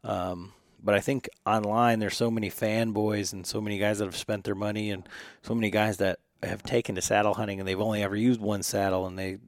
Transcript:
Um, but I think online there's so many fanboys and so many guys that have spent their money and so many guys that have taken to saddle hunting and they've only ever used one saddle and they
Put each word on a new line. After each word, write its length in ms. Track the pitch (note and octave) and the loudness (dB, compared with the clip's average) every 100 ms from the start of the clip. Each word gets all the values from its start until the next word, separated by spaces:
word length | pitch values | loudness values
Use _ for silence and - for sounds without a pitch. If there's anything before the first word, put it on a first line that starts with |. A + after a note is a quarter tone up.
Um, 500 | A2 G2 F#2 F2+ F#2 - _ _ | -2 -2 -2 -6 -12 -18 _ _
but 120 | G2+ | 2
I 60 | G2+ | 2
think 280 | - C#3 - _ - | 2 -2 -4 _ 0
online 540 | A2 G#2 A2 A#2+ A2+ | 0 2 4 4 4
there's 160 | G#2 - | 0 0
so 160 | A#2 | 0
many 180 | A2+ G#2 | 0 -2
fanboys 840 | - A2 A2 A2+ G#2+ G#2+ G#2+ G2 | -2 0 0 0 0 0 0 -4
and 120 | G2 F2 | -6 -6
so 140 | G#2 | -6
many 180 | G#2+ G2+ | -4 0
guys 200 | G#2 G#2 | 0 0
that 80 | G2+ | -2
have 100 | F2 | -4
spent 280 | - G#2+ | -4 -4
their 120 | G2 G2 | -2 -2
money 360 | G#2 G#2 G#2 | -2 -2 -4
and 180 | G2 - - - - | -4 -10 -16 -18 -18
so 140 | - A#2 | -4 0
many 160 | A2 | 2
guys 260 | G#2 A2 G2+ | 4 2 2
that 220 | G2 F2 _ _ | 0 0 _ _
have 180 | D#2+ G2+ | -6 -6
taken 320 | - B2 - F#2 | 0 0 0 -4
to 60 | |
saddle 320 | - G#2 G#2 | 2 4 4
hunting 260 | G2+ A2 G2 | 2 -2 -2
and 80 | F#2+ | -2
they've 140 | F#2+ | 0
only 220 | G#2+ G#2+ | 0 0
ever 120 | G2+ G#2 | 0 2
used 240 | A#2+ A#2+ | 2 2
one 220 | G#2 G2+ | 0 -2
saddle 460 | F2+ G2+ G2 F#2 F#2 | 0 0 2 2 -2
and 100 | F#2 | -4
they 220 | F#2+ F#2+ | -6 -8